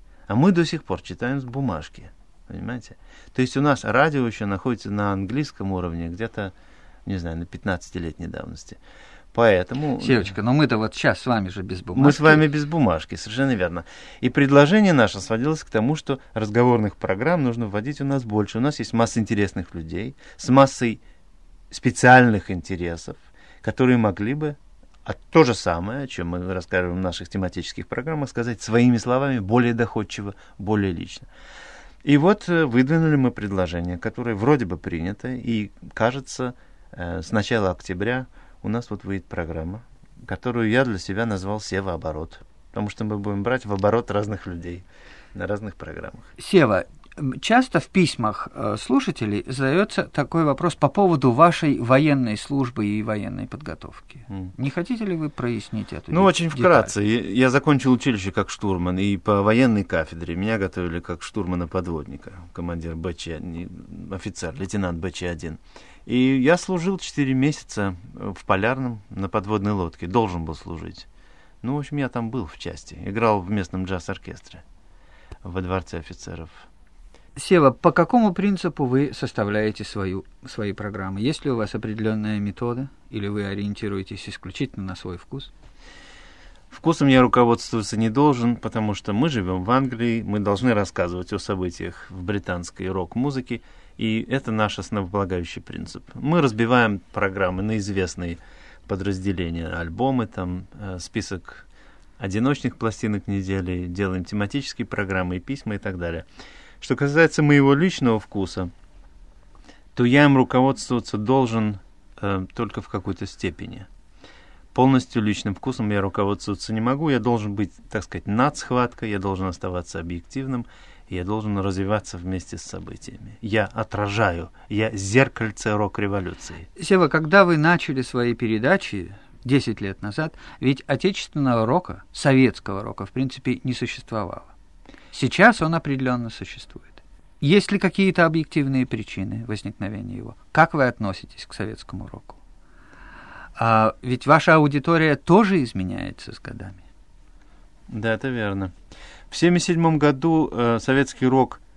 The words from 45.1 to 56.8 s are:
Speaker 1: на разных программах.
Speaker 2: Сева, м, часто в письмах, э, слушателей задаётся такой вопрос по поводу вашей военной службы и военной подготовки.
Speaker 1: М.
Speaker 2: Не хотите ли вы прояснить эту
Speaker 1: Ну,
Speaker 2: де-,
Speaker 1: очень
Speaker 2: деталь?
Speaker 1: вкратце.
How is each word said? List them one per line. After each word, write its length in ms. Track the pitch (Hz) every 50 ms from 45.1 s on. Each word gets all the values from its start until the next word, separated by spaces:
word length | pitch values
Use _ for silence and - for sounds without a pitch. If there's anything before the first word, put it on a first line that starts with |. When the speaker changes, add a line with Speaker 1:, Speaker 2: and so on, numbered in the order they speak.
| - - - - -
Speaker 1:
на 120 | 98 98
разных 300 | 90 104 101 110 101 -
программах. 480 | - 76 78 80 - - - - - - - - -
Speaker 2:
Сева, 480 | - - - 175 143 110 98 - - - - - - - -
м, 220 | - 147 131 135 -
часто 380 | - - 220 254 254 - - 160
в 100 | - -
письмах, 600 | - 190 170 - - - 113 107 101 - - - -
э, 220 | - - 104 104 -
слушателей 640 | - - 254 277 262 208 143 - 113 104 101 101 -
задаётся 580 | - 131 135 135 131 147 185 214 - - 196 170
такой 400 | 151 - 156 135 - - 165 160
вопрос 320 | 147 131 - 175 170 -
по 120 | - 147 131
поводу 420 | - 202 202 185 165 135 139 131
вашей 480 | 117 135 165 175 - - 165 147 135 -
военной 600 | 113 113 131 139 156 151 143 135 123 110 107 101
службы 480 | - - 143 139 131 123 - 113 104
и 160 | 104 104 107
военной 440 | 104 110 107 104 98 98 98 95 90
подготовки. 800 | 85 - - - 80 78 - - - - - - - - 131 110 -
Speaker 1:
М. 220 | 101 95 92 90 -
Speaker 2:
Не 140 | - 131 139
хотите 340 | - 175 170 - 247 226 220
ли 100 | 196 175
вы 140 | 160 156 143
прояснить 640 | - - 123 120 117 107 - - 113 107 101 -
эту 180 | - - - -
Speaker 1:
Ну, 120 | 143 180
Speaker 2:
де-, 40 | 196
Speaker 1:
очень 200 | 190 170 - 170
Speaker 2:
деталь? 140 | 165 147 131
Speaker 1:
вкратце. 420 | 151 180 165 120